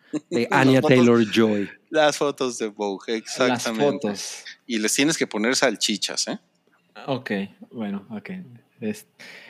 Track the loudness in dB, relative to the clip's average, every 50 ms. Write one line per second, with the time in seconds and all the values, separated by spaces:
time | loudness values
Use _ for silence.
0 | _ _ -10 -10 -8 -4 -4 -2 0 2 2 4 6 6 6 6 6 6 6 8
1 | 8 8 6 6 4 4 4 4 4 4 2 0 -4 -6 -10 -18 _ _ 0 2
2 | 2 2 2 0 -2 -2 -2 -2 -4 -4 -4 -4 -6 -6 -4 -4 -4 -4 -4 -6
3 | -6 -6 -6 -6 -6 -6 -2 0 0 0 0 0 -2 -4 -2 0 0 0 0 -2
4 | -4 -6 -6 -6 -10 -12 -14 -14 -16 -18 -20 -16 _ -6 -4 -2 -2 0 0 0
5 | 0 0 0 -2 -4 -4 -2 -2 0 0 0 2 2 0 0 0 -2 -4 -2 -4
6 | -6 -6 -6 -6 -6 -6 -8 -10 _ _ _ _ _ _ _ _ _ _ _ -12
7 | -8 -6 -6 -6 -6 -6 -6 -6 -6 -8 -12 _ -20 -16 -12 -10 -8 -8 -8 -10
8 | -10 -12 -14 -14 -12 -12 -14 -14 -14 -16 -20 -20 _ _ _ -8 -8 -8 -8 -8
9 | -12 _ _ -20 -20 -20 -20 -20 -20